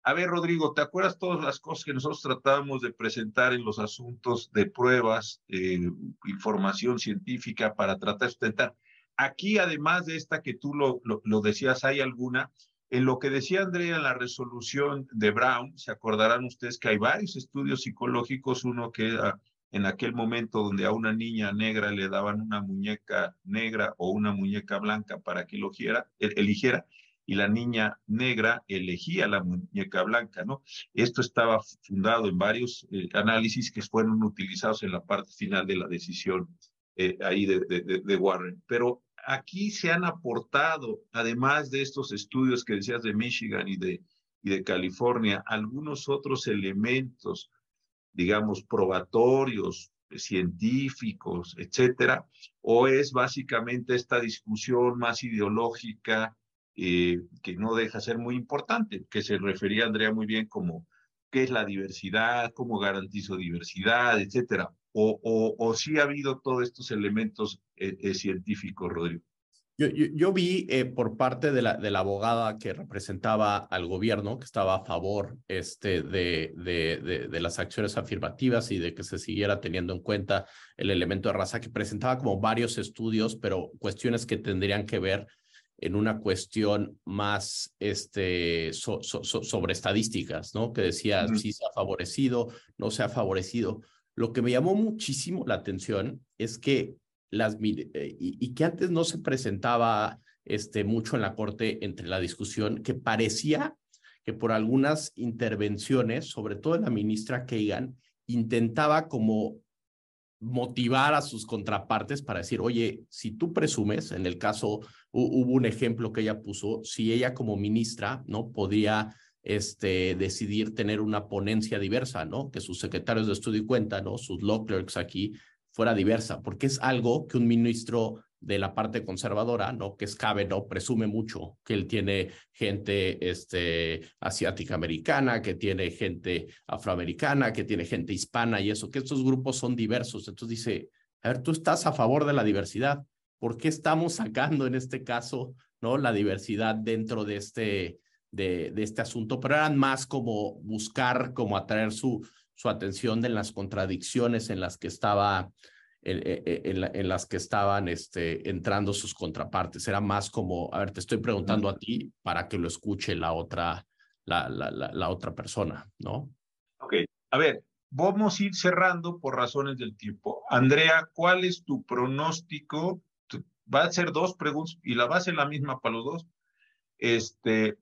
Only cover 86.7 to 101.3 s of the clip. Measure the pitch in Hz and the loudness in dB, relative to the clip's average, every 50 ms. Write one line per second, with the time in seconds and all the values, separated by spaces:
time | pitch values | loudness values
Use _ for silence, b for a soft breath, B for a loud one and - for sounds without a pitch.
86.7 | 104 104 107 117 - _ _ - 95 101 104 101 104 98 98 - - - - - | 4 2 0 -2 -6 _ _ -6 -4 -2 0 0 0 0 -2 -6 -8 -8 -8 -10
87.7 | _ _ 95 104 95 - - - - 104 95 90 90 90 85 85 85 82 82 80 | _ _ -2 -2 -2 -2 -6 -6 -4 -2 0 0 2 2 2 2 0 0 0 -2
88.7 | - - - 120 104 - - - - - - - - - - - - 104 87 - | -6 -6 -4 -4 -6 -4 -6 -6 -8 -6 -6 -4 -4 -4 -4 -2 -2 -2 0 0
89.7 | 95 - - 92 98 110 107 110 - 92 76 - 76 78 80 - - 104 113 117 | -2 0 0 2 2 2 0 0 -2 -4 -4 -4 -6 -8 -8 -6 -4 -4 -4 -2
90.7 | - 120 98 90 85 - - 107 101 92 85 110 113 104 - 107 104 - - - | 0 0 0 0 0 0 0 2 2 2 2 2 0 0 0 -2 -6 -4 -6 -6
91.7 | - - 120 107 95 90 87 85 - - 139 123 120 120 117 117 B B B B | -2 -2 -2 -2 -2 -4 -4 -6 -2 0 0 2 2 0 0 -2 B B B B
92.7 | B - - 110 107 - 110 101 - 127 107 95 95 95 92 - - 120 107 92 | B -4 -4 -4 0 0 -2 0 0 -2 0 0 0 -2 -2 -2 -2 -2 0 0
93.7 | - B B B B B B B _ - 117 113 - 127 117 123 123 127 156 180 | -2 B B B B B B B _ -2 -2 0 0 0 2 4 4 4 4 4
94.7 | 196 214 220 220 220 - - - 131 - - - 185 180 - - 104 95 - 101 | 4 4 2 0 0 -4 -4 -4 -4 -4 -4 -4 -4 -4 -2 -2 -2 -2 -2 -6
95.7 | 92 92 - - 110 98 98 135 - - _ _ _ _ 107 113 117 - - 143 | -6 -6 -4 -2 -2 -2 -2 -2 -6 -10 _ _ _ _ -6 -6 -6 -4 0 2
96.7 | 139 123 - - - _ _ _ _ _ _ _ - 107 113 110 107 107 107 107 | 2 2 2 -2 -8 _ _ _ _ _ _ _ 0 0 0 0 0 0 0 0
97.7 | 107 - - - - 76 - - - - 87 90 - - 123 127 127 135 156 175 | 0 0 -6 -8 -8 -8 -8 -8 -8 -6 -6 -6 -4 -4 -6 -6 0 2 2 2
98.7 | 175 175 - 180 175 165 165 165 - - - - 135 127 131 107 101 98 - 120 | 2 0 0 0 2 2 2 0 -2 -4 -2 -2 -2 0 -2 -4 -4 -2 0 2
99.7 | 120 117 117 113 110 104 107 - - b b b b b _ - 101 104 107 - | 4 4 4 4 4 2 0 -2 -4 b b b b b _ -4 -4 -4 -4 -4
100.7 | - 107 98 101 113 113 113 - - 123 107 95 | -2 0 2 2 2 0 0 0 0 0 0 -2